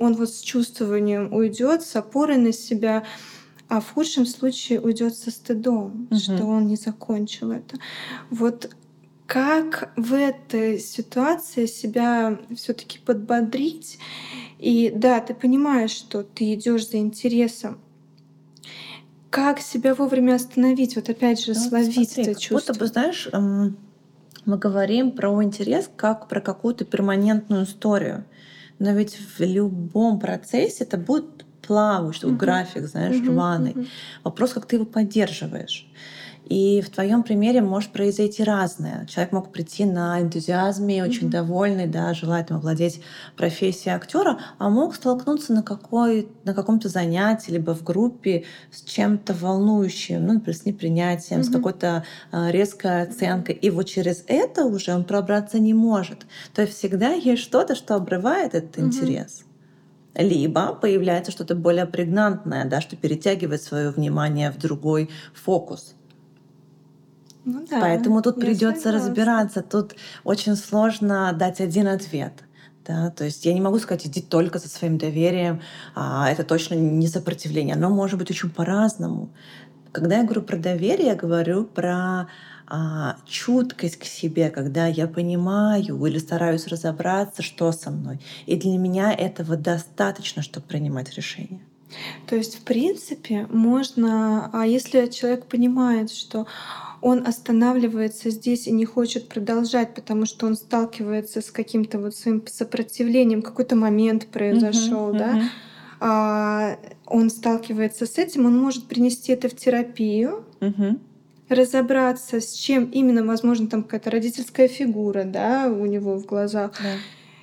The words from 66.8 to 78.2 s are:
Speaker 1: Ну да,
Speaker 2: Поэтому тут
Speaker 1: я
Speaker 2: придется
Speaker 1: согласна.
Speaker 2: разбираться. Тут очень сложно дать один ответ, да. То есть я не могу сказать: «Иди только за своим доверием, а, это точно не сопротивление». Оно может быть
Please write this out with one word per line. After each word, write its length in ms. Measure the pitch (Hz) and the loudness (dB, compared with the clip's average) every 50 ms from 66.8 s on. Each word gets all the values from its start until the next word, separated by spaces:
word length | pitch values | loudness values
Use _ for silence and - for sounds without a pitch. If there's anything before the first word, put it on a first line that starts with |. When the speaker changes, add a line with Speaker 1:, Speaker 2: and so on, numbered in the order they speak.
| _ _ _ _ _ _ _ _ _ - - _ - | _ _ _ _ _ _ _ _ _ -20 -20 _ -8
Speaker 1:
Ну 200 | 254 247 277 320 330 | -8 -6 -6 -6 -4
да, 120 | 311 240 | 0 2
Speaker 2:
Поэтому 400 | 202 170 170 226 240 247 220 220 | 2 2 2 2 4 4 4 4
тут 160 | 220 226 - - | 4 2 0 2
Speaker 1:
я 60 | 233 | 0
Speaker 2:
придется 320 | 233 226 180 220 220 220 | 0 2 2 2 0 0
Speaker 1:
согласна. 160 | - - 220 | 0 0 0
Speaker 2:
разбираться. 720 | 220 220 196 196 - 214 220 226 233 220 214 196 - 190 | 0 0 0 0 0 2 2 2 2 2 0 0 -2 -6
Тут 320 | 180 - - 208 208 208 - - - - - - - | -6 -2 -2 -2 -2 -2 -6 -18 -20 -20 -18 -8 -4
очень 320 | - 202 202 - 214 208 | -2 -2 0 0 0 0
сложно 760 | 202 - - 208 214 214 226 220 - 214 202 202 190 190 185 | 0 -2 0 2 4 4 4 2 0 0 0 2 2 2 0
дать 280 | 175 160 180 180 180 - | 0 0 0 0 0 -2
один 280 | 190 175 165 208 202 196 | -2 0 2 2 2 2
ответ, 440 | 190 196 - - - 147 - - - - - - _ - - - _ _ - | 2 0 -4 -6 -6 -6 -6 -8 -10 -14 -20 -20 _ -20 -20 -20 _ _ -10
да. 240 | - 165 165 165 170 | -4 -2 -2 -2 -2
То 140 | 165 - 151 | -2 -4 -6
есть 220 | 147 147 - - | -6 -6 -2 2
я 80 | 165 175 | 2 2
не 60 | 185 | 4
могу 180 | 190 190 202 226 | 4 2 2 0
сказать: 280 | - - 180 165 - | 0 -2 -4 -4 -4
«Иди 140 | 151 135 180 | -6 -8 -8
только 380 | - - - 165 170 170 - 175 | -4 0 2 2 2 2 -2 -6
за 100 | - 156 | -8 -10
своим 300 | - - 175 170 160 151 | -8 -4 -2 0 0 0
доверием, 640 | 160 156 147 156 165 175 180 180 175 175 165 160 160 - - - - - - | 0 -2 0 2 2 2 2 2 0 0 -2 -4 -6 -12 -18 -18 -20 -12 -8
а, 360 | 135 139 135 131 135 143 131 | -6 -4 -2 0 0 2 2
это 140 | 147 - 160 | 2 0 0
точно 300 | - 160 165 160 - 175 | 0 0 0 0 0 0
не 340 | 165 160 156 156 160 165 165 | 2 2 2 4 2 2 2
сопротивление». 680 | 160 - - 175 170 - - 160 151 156 147 139 147 | 0 -2 -4 -4 -6 -6 -6 -4 -2 -2 -2 0 0
Оно 120 | 151 165 185 | 0 2 2
может 280 | 202 196 196 196 202 | 2 2 2 0 -2
быть 120 | 180 | -4